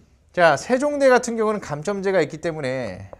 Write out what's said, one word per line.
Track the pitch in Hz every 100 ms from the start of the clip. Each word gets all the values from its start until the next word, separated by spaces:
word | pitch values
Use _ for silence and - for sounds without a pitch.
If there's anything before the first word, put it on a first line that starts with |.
| _ _ _
자, | - 165 139
세종대 | - 254 294 294 269
같은 | 247 247 226
경우는 | 214 214
감점제가 | - 147 151 202 190 190
있기 | 143 156
때문에, | 170 156 131 131 113 92 98